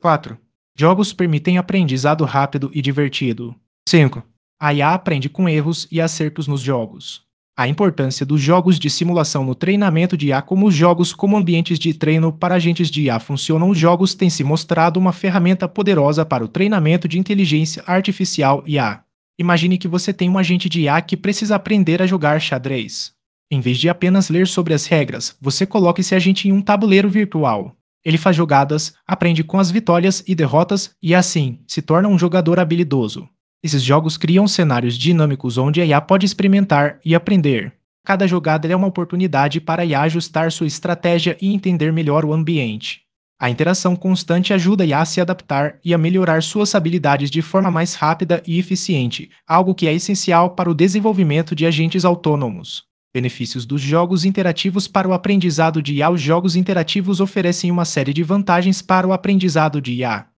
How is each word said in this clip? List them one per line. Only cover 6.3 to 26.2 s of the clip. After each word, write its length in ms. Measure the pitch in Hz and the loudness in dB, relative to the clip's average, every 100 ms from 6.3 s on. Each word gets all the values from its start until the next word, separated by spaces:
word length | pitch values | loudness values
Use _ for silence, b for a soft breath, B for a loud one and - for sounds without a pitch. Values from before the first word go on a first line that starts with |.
| 151 143 | -4 -4
nos 140 | 139 | -4
jogos. 640 | 127 131 110 - - - _ _ _ - | -2 -2 -4 -10 -16 -18 _ _ _ -4
A 100 | 123 | -4
importância 580 | 151 202 - 180 127 139 | 0 0 0 -4 -4 -2
dos 140 | 151 | 0
jogos 400 | 135 175 175 165 | 2 2 4 2
de 100 | 151 | 0
simulação 540 | - 170 175 156 147 | -2 -2 0 -2 -2
no 120 | 131 127 | -4 -4
treinamento 600 | 170 202 202 160 180 180 | 0 2 2 2 0 0
de 120 | 147 | -2
I 60 | |
A. 80 | 135 | -2
Como 260 | 143 185 208 | -2 0 2
os 60 | 160 | 4
jogos 360 | 170 170 175 | 4 4 0
como 220 | - 202 208 | 0 0 0
ambientes 440 | 175 170 170 165 | 2 0 0 -2
de 140 | 165 | -2
treino 380 | 156 156 160 160 | -2 0 2 0
para 240 | 156 180 180 | 0 0 0
agentes 340 | 170 170 170 | 0 0 -2
de 120 | 147 | 0
I 60 | 143 | -2
A 100 | 117 | -2
funcionam. 500 | - 139 - 160 175 | -4 -6 0 2 2
Os 80 | 190 | 4
jogos 360 | 165 175 190 | 4 4 0
têm 160 | - 185 | 0 0
se 140 | 156 | 0
mostrado 560 | 139 160 - 170 165 170 | -2 -2 -2 0 2 2
uma 120 | 185 | 0
ferramenta 560 | 180 196 185 175 185 190 | 0 -2 0 2 0 -2
poderosa 560 | - 202 185 143 151 | -2 0 2 2 2
para 220 | 156 135 110 | 0 -2 -4
o 20 | |
treinamento 600 | 160 196 208 156 175 175 | -2 0 2 2 2 0
de 100 | 160 | -4
inteligência 680 | 190 202 185 151 156 - - | 0 0 2 2 0 -4 -2
artificial, 760 | 180 190 196 190 - 139 139 156 | -2 0 -2 -4 0 2 0 0
I 100 | 147 | -2
A. 260 | 117 104 _ _ _ _ | -2 -6 _ _ _ _
Imagine 400 | 175 175 175 185 | 0 2 2 0
que 80 | 185 | 0
você 260 | 175 180 | -4 -2
tem 160 | 196 180 | -2 0
um 80 | 190 | 0
agente 320 | 175 180 180 | 2 0 -2
de 120 | 165 | -2
I 80 | 147 | 0
A 120 | 151 | 0
que 160 | 170 190 | -2 -4
precisa 380 | 196 208 208 202 | -2 -4 -2 -2
aprender 440 | 196 214 170 170 | 0 0 2 2
a 60 | 185 | 0
jogar 340 | 185 151 151 | 0 0 0
xadrez. 760 | 151 135 127 135 113 - - _ _ _ _ | -2 -6 -4 -6 -6 -10 -14 _ _ _ _
Em 60 | 143 | -4
vez 180 | 123 123 | -2 0
de 120 | 156 | 0
apenas 400 | 175 180 196 185 | 0 2 2 2
ler 180 | 165 185 | 2 0
sobre 260 | - 170 | 0 0
as 120 | 151 - | -2 0
regras, 500 | 165 143 - - - | 0 0 -4 -10 -6
você 240 | 135 135 190 | -4 -2 0
coloca 340 | 214 175 175 | 2 2 2
esse 160 | 185 | 0
agente 320 | 190 | 2